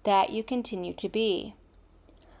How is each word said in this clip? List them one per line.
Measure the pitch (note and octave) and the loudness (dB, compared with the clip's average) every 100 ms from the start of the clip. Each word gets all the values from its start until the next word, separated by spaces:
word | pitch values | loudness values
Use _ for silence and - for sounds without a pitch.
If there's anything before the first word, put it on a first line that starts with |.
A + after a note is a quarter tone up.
that | G#3+ G3 - | 4 4 4
you | G#3+ | 0
continue | A3 B3 A#3 F#3+ F3 | -2 -4 -4 -6 -6
to | F3 F#3+ | -6 -4
be. | G#3+ A3 F#3 G#3+ - _ - _ _ _ - - - | 0 0 0 -4 -14 _ -20 _ _ _ -20 -20 -20